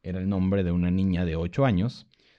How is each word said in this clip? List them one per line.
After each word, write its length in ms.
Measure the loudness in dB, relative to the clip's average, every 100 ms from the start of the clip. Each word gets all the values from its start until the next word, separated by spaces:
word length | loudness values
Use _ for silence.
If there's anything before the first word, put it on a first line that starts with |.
era 160 | -8 -4
el 80 | -2
nombre 360 | 0 2 2
de 80 | 0
una 180 | 0 2
niña 340 | 2 2 0
de 120 | 0 -2
ocho 280 | -2 0
años, 420 | 2 2 0 -4 -16 _ _